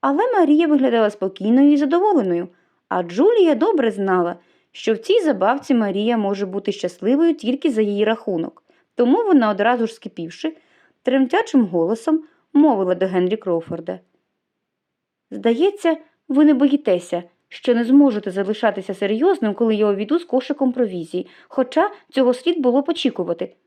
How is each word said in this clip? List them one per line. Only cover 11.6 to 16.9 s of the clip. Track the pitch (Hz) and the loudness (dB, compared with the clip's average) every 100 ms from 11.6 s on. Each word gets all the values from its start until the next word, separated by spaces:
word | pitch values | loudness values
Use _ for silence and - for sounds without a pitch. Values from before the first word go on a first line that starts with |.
| 208 | 2
голосом | 170 165 226 - 320 - _ _ | 0 -2 -2 -2 -2 -2 _ _
мовила | 285 302 220 185 180 | 2 4 2 0 0
до | 190 | 0
Генрі | 180 180 214 | 0 -2 -2
Кроуфорда: | - 170 165 170 170 185 _ _ _ _ _ _ _ _ _ _ _ _ _ | -2 -4 -4 -10 -10 -14 _ _ _ _ _ _ _ _ _ _ _ _ _
"Здається, | 208 214 233 370 403 339 320 - _ _ | -4 -2 2 0 0 -2 -2 -6 _ _
ви | 269 302 | 2 4
не | |
боїтеся, | 269 277 285 - | 4 2 2 0